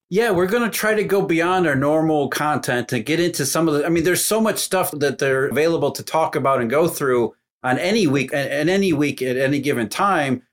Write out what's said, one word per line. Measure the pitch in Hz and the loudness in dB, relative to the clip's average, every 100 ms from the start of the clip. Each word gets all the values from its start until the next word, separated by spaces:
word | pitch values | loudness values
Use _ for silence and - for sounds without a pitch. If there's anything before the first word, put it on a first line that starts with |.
| - | -6
Yeah, | 185 233 | 0 0
we're | 175 185 | 0 0
gonna | 240 233 | 0 -2
try | - 214 | -2 -2
to | 214 | 0
go | 180 196 | 0 0
beyond | 175 165 170 185 165 | 0 0 0 2 2
our | 135 | 2
normal | 143 156 160 151 139 | 2 2 2 0 0
content | - 151 139 135 123 120 | -2 -2 -2 -2 -2 -2
to | 123 | -4
get | 107 165 | -2 0
into | 175 170 | 0 -2
some | 135 160 165 | -2 0 2
of | |
the, | 147 147 | 2 0
I | |
mean, | 170 | 0
there's | 165 175 | 2 0
so | - 214 | 0 0
much | 220 - | 0 0
stuff | - 190 175 | -2 -2 -2
that | 151 143 120 | -2 -2 0
they're | 139 131 131 | 0 0 0
available | 120 160 165 139 | 0 2 2 -2
to | 113 | -4
talk | - 156 156 151 | -2 0 0 0
about | 135 131 | 0 0
and | 117 | 2
go | 139 165 | 2 0
through | 165 139 123 110 - _ _ | 0 0 2 0 -4 _ _
on | 127 127 | -2 -2
any | 175 226 165 | 0 2 2
week, | 139 127 | 2 -2
a-, | 147 135 | -4 -2
and | 139 156 | -2 0
any | 190 196 | 2 2
week | 143 143 131 | 2 0 -2
at | 127 127 | -2 0
any | 135 143 | 0 0
given | 143 123 113 | 0 -2 -2
time | - 202 175 139 127 - | 0 0 2 0 -2 -6